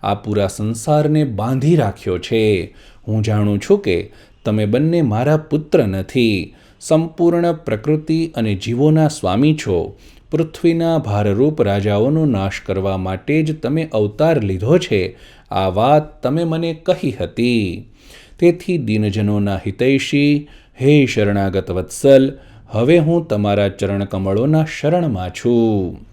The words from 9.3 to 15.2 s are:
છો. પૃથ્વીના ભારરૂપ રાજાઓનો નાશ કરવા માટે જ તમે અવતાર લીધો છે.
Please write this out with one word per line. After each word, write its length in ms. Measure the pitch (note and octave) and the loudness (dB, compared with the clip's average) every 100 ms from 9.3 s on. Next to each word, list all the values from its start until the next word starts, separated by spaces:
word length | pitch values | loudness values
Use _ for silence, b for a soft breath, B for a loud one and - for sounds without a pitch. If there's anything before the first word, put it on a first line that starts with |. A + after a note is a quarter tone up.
| F#2+ D3 D#3 - | 2 2 0 0
છો. 300 | F2+ - - b b b | -2 -2 -10 b b b
પૃથ્વીના 680 | D#3 D#3+ - E3+ E3 E3 E3 | -4 -4 -2 -2 0 0 0
ભારરૂપ 640 | A#2 G#2 G#2 G2+ C#3+ D#3 | 0 -2 0 2 0 2
રાજાઓનો 640 | G2+ G2+ G2+ G2+ A#2+ D#3 D#3 | 0 0 0 0 2 2 0
નાશ 360 | G#2+ F#2+ - - | 0 -2 -6 -6
કરવા 320 | F#2+ F#2+ F#2+ | -4 -2 -4
માટે 460 | F#2 F#2 - D3+ | -4 -6 -2 -2
જ 180 | D#3 D#3 | -2 -4
તમે 280 | - D3+ D#3+ | -4 -4 -4
અવતાર 500 | A2 G#2 - D#3 D#3 | -2 -2 0 0 0
લીધો 340 | G#2 F#2 G#2+ E3+ | 0 -4 2 0
છે. 400 | - G#2 F2+ B | 2 -2 -2 B